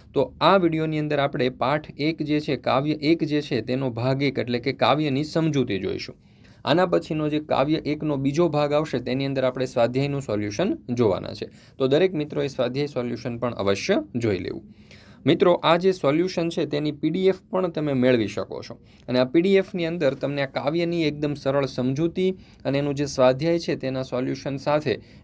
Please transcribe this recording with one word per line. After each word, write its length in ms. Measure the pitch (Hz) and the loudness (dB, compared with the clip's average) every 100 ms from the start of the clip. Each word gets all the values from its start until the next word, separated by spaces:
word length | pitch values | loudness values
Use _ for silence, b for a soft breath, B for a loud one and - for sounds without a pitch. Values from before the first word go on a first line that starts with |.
| B | B
તો 200 | 139 - - | -2 -2 2
આ 160 | 156 190 | 4 6
વીડિયોની 420 | 170 160 160 156 | 4 0 -2 -2
અંદર 200 | 151 143 | -2 0
આપણે 300 | 139 - 127 | -2 0 -2
પાઠ 500 | 127 123 151 151 - | 0 -2 -2 -4 -4
એક 240 | 151 160 | -4 -2
જે 160 | 147 151 | -2 -2
છે, 160 | 151 127 | -2 -4
કાવ્ય 360 | 120 123 147 | 0 0 0
એક 320 | 147 147 165 | -2 0 0
જે 180 | 151 147 | 0 -2
છે, 200 | 147 123 | -2 -4
તેનો 280 | 117 131 131 | -2 -2 -2
ભાગ 340 | 113 127 135 | -2 -2 0
એક 160 | 139 127 | 0 -2
એટલે 200 | 120 120 | -2 -2
કે 140 | 127 | -2
કાવ્યની 500 | - 117 147 151 131 | 0 2 2 2 -2
સમજૂતી 560 | 151 165 160 143 117 95 | -2 0 2 2 0 -2
જોઈશું. 360 | 92 92 - - b b b b 120 | -2 -6 -10 -16 b b b b 0
આના 200 | 160 180 | 2 4
પછીનો 440 | 170 - 156 151 | 0 -2 -4 -2
જે 100 | 151 | -2
કાવ્ય 360 | 151 - 147 156 139 | -2 0 2 0 -2
એકનો 300 | 151 151 139 | -4 -2 -2
બીજો 340 | 135 143 175 | -2 0 0
ભાગ 240 | 147 147 | 2 2
આવશે, 260 | 147 156 120 | 0 0 -4
તેની 260 | 123 131 139 | -2 -2 -2
અંદર 180 | 135 | 0
આપણે 220 | 127 131 127 | -2 -2 -2
સ્વાધ્યાયનું 560 | 127 120 127 143 143 | 2 2 2 -2 -2
સોલ્યુશન 560 | 135 104 104 107 196 - - | -4 -4 -2 -2 -2 -2 -4
જોવાના 440 | 120 113 90 101 | 2 2 2 -4
છે. 160 | 101 - B B B | -10 -12 B B B
તો 100 | 135 | 2
દરેક 260 | 147 185 | 4 2
મિત્રોએ 340 | 151 147 156 143 | 0 -4 -4 -4
સ્વાધ્યાય 400 | 139 123 131 147 | -2 -2 -2 -4
સોલ્યુશન 500 | 127 123 117 127 117 | -4 -6 -6 -6 -4
પણ 160 | 120 | -4
અવશ્ય 500 | - 98 101 - 240 311 120 | -2 0 0 2 0 0 -2
જોઈ 240 | 113 90 | 0 0
લેવું. 240 | 92 - - B B B B B 131 | -4 -8 -12 B B B B B 2
મિત્રો, 260 | 170 180 | 4 4
આ 240 | 170 151 170 | 4 4 4
જે 140 | 185 | 2
સોલ્યુશન 580 | 185 139 156 185 185 165 | 2 2 2 0 -2 -2
છે, 160 | 170 143 | -2 -2
તેની 260 | 147 151 | -2 -4
પી 180 | 143 160 | -2 -2
ડી 180 | 180 190 | 2 2
એફ 80 | 190 - | 0 -2
પણ 180 | 185 185 | -2 -2
તમે 260 | 160 151 | -2 0
મેળવી 340 | 135 127 123 101 | 4 6 6 2
શકો 340 | 101 - - | -4 -8 -10
છો. 160 | - - b b b | -12 -16 b b b
અને 120 | 127 | 2
આ 40 | |
પી 180 | 127 165 | 4 4
ડી 140 | 190 190 | 4 4
એફની 300 | 190 180 165 | 2 -4 -4
અંદર 280 | 170 139 | 0 0
તમને 280 | 135 139 143 | 0 -4 -2
આ 40 | 139 | -2
કાવ્યની 580 | 127 131 170 170 170 | -2 -2 0 0 0
એકદમ 300 | 151 147 151 | 0 0 -4
સરળ 320 | 147 135 139 135 | -2 0 0 0
સમજૂતી 720 | 131 127 135 165 185 185 185 B B 135 | -2 -2 0 -2 0 -2 -2 B B -2
અને 120 | 139 | -2
એનું 180 | 143 139 | -2 -2
જે 100 | 143 | -2
સ્વાધ્યાય 540 | 139 127 135 165 170 | 4 4 6 0 0
છે, 160 | 170 139 | -2 -4
તેના 280 | 131 131 | -4 -6
સોલ્યુશન 540 | 131 127 135 135 147 135 | -4 -4 -4 -6 -6 -6
સાથે, 420 | 147 151 147 - B B | 0 0 0 -4 B B